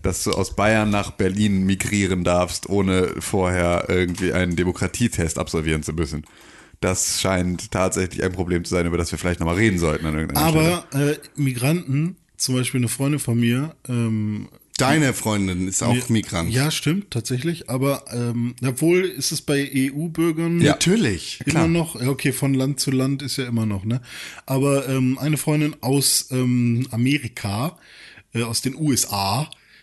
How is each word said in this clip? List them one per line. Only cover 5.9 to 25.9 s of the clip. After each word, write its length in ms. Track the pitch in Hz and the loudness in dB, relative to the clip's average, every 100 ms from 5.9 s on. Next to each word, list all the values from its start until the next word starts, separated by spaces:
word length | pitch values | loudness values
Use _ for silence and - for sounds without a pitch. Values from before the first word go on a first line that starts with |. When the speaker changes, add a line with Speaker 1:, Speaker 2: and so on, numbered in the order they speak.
Speaker 1:
müssen. 300 | 80 76 73 - - - - - - | -4 -4 -6 -10 -20 -20 -20 -20 -4
Das 400 | 90 92 - - | -2 0 -2 -2
scheint 520 | 95 92 90 87 - | 0 0 0 -4 -4
tatsächlich 520 | 95 92 95 92 - | 0 0 0 -2 -2
ein 80 | 92 | -4
Problem 300 | 90 87 87 | -2 -2 -2
zu 60 | 82 90 | 0 0
sein, 100 | 85 | 0
über 120 | 85 | 0
das 140 | 85 | -2
wir 60 | 82 | -2
vielleicht 220 | 90 82 | -2 0
nochmal 160 | 82 87 | 0 2
reden 240 | 110 92 | 2 2
sollten 260 | 82 76 78 | 0 0 -2
an 80 | |
irgendeiner 320 | 78 80 - 160 | -2 -2 0 2
Speaker 2:
Aber, 400 | 156 160 175 - | 2 2 0 -4
Speaker 1:
Stelle. 240 | 139 143 | -2 0
Speaker 2:
äh, 40 | 151 - - | -2 -8 -2
Migranten, 800 | 139 120 131 175 151 139 165 - _ - | -2 0 0 0 0 0 -2 -6 _ -8
zum 160 | - | -2
Beispiel 260 | 127 120 131 | 0 0 0
eine 80 | 120 | 0
Freundin 320 | - 139 147 | 0 0 0
von 200 | 127 117 | 0 2
mir, 360 | 117 123 156 - - | 2 2 -2 -8 -6
ähm, 580 | 120 113 110 107 104 - - _ - | -2 0 0 -2 -4 -8 -16 _ -2
Speaker 3:
Deine 360 | 127 156 139 | 2 4 2
Freundin 540 | - 110 104 95 90 92 | 0 0 0 0 0 -2
ist 140 | - | 0
auch 140 | 82 120 | 2 0
Speaker 2:
mir 80 | 120 | 2
Speaker 3:
Migrant. 420 | 110 - 87 85 | 0 0 -4 0
Speaker 2:
Ja, 160 | 117 147 | 0 0
stimmt, 400 | - 147 185 202 | 0 -2 -2 -2
tatsächlich. 640 | 120 - 123 156 160 - | -6 -4 -4 -4 -6 -6
Aber, 340 | 131 139 139 - | -2 0 -2 -6
ähm, 400 | 120 120 117 120 123 | -4 -2 -2 -4 -2
obwohl 420 | 131 120 160 180 185 | -4 0 2 4 2
ist 260 | 131 - | -2 -4
es 100 | 156 | -4
bei 160 | - 139 | 0 0
E-U-Bürgern 1000 | 139 135 135 143 170 165 165 160 165 170 | 0 0 0 -2 -4 0 0 2 0 4
Speaker 3:
Ja, 120 | 151 | 4
natürlich, 680 | - 165 220 139 90 - - - | 4 4 4 4 0 -6 -6 0
Speaker 2:
immer 60 | |
Speaker 3:
klar. 160 | 156 165 | 2 4
Speaker 2:
noch, 320 | 170 160 - | 2 0 -2
ja, 100 | 123 | -2
okay, 220 | 131 143 | 0 0
von 220 | 123 139 | 0 2
Land 260 | 131 131 143 | 2 0 0
zu 120 | - | 0
Land 320 | 131 131 135 | 2 2 0
ist 140 | 139 - | -4 -4
ja 100 | 123 | -2
immer 180 | 117 110 | 0 0
noch, 200 | 98 104 | -2 -2
ne? 160 | 123 - - - - - | -4 -4 -14 -14 -16 -4
Aber, 420 | 131 143 139 131 | 0 2 2 2
ähm, 300 | 131 127 135 | 2 2 2
eine 200 | 143 147 | 0 0
Freundin 380 | - 151 151 - | 2 2 0 -2
aus, 460 | 123 | 0